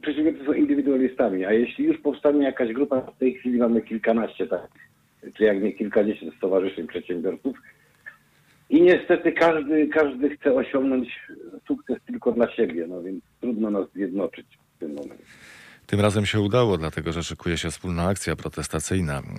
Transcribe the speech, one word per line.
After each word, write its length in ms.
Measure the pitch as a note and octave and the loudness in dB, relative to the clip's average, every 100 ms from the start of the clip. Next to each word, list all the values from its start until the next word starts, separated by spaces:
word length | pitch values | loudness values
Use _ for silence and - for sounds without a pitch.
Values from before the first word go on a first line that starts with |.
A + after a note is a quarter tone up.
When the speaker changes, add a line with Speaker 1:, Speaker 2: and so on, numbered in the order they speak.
Speaker 1:
przedsiębiorcy 420 | D3+ C#3+ D#3 C#3 | -4 0 0 0
są 80 | C#3 | -2
indywidualistami, 920 | - C#3+ C#3+ C3+ C3 B2+ - A2+ F#2+ | 2 2 2 2 2 2 2 0 0
a 80 | F#2+ | 2
jeśli 320 | A2 A#2+ - | 2 2 0
już 140 | D#3 D#3+ | 0 0
powstanie 460 | D3 - D3 C#3+ | -2 0 2 2
jakaś 280 | C3+ C3 A2+ | 2 0 -2
grupa, 280 | A#2+ C#3+ C3 | -2 0 -2
w 180 | - - | -4 -2
tej 160 | C3 | -2
chwili 240 | - B2 A#2+ | 0 -2 2
mamy 240 | A#2+ A2+ | 4 2
kilkanaście 640 | - A2 A2 A2+ G#2 - - | 0 -2 0 0 0 -4 -4
takich, 420 | F2 - _ - _ _ _ - | -4 -8 _ -20 _ _ _ -12
czy 100 | - | 0
jak 180 | G#2+ G2 | 2 2
nie 100 | G2+ | -2
kilkadziesiąt 640 | - G#2 A2 G#2 - E2 | -2 0 2 2 -2 -8
stowarzyszeń 520 | - F#2+ F#2+ F#2+ - D#2+ | -6 0 0 0 -4 -8
przedsiębiorców 680 | F2 - F2 F#2 - C3+ - - _ _ _ - - _ _ _ _ - | -8 -6 -4 -4 -4 -6 -8 -16 _ _ _ -20 -20 _ _ _ _ 2
i 120 | D#3 | 6
niestety 500 | F3 E3+ - E3 E3 | 8 6 4 2 2
każdy, 560 | - E3 D#3 C#3+ D#3 D3 | 4 4 4 2 2 4
każdy 420 | D#3 C#3+ B2+ C#3+ | 4 2 2 -2
chce 240 | D3 C#3+ | 0 2
osiągnąć 540 | C3 B2+ C3+ C3+ B2+ A#2+ - - - - - - | 2 2 0 0 0 -2 -10 -16 -18 -18 -12 -6
sukces 300 | C4+ - A#3 - | -6 -4 -8 -6
tylko 260 | A#2 B2 | -4 -2
dla 180 | A2+ A2+ | 0 0
siebie, 360 | - G2 E2 E2 | 0 -2 -2 -6
no 160 | F2 | -8
więc 220 | F2+ F#2 - - | -10 -10 -14 -10
trudno 300 | B2 G#2+ A2 | -6 -2 -2
nas 160 | G2+ F2 | -2 -4
zjednoczyć 520 | F2+ F#2 F#2+ F2+ - - _ _ - | -6 -4 -4 -4 -8 -20 _ _ -14
w 20 | |
tym 160 | D#2 | -12
momencie. 300 | D2 C#2 - - - - - - - - | -10 -14 -16 -20 -20 -20 -20 -20 -16 -4
Speaker 2:
Tym 140 | G2+ | 0
razem 260 | G#2 G#2 G2 | 2 2 0
się 140 | A2 | 0
udało, 380 | G2+ B2 A#2 F2 | 2 2 2 2
dlatego 340 | D#2+ - E2 | -2 -6 -6
że 100 | E2 | -4
szykuje 360 | D#2+ E2 F2 D#2+ | -6 -6 -4 -4
się 120 | E2 | -4
wspólna 360 | - F2+ E2+ F2+ | -6 -6 -2 0
akcja 300 | G2+ E2+ D2+ | -2 -4 -6
protestacyjna, 840 | D#2 - D2+ E2 - F#2+ D#2+ C#2 G#1 | -6 -8 -6 -4 -2 -2 -2 -4 -8